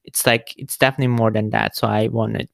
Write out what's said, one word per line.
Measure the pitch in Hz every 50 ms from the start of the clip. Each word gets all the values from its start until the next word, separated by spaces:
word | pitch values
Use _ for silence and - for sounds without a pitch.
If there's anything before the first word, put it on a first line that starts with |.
| -
It's | - - - -
like, | 131 117 117 - - -
it's | - 135 - -
definitely | - 135 131 135 - 135 123 123
more | 117 113 110
than | 107 110 107 107
that. | 107 110 107 104 -
So | - -
I | 110 107 107 110
wanted | 113 - 113 110 107 110 - - -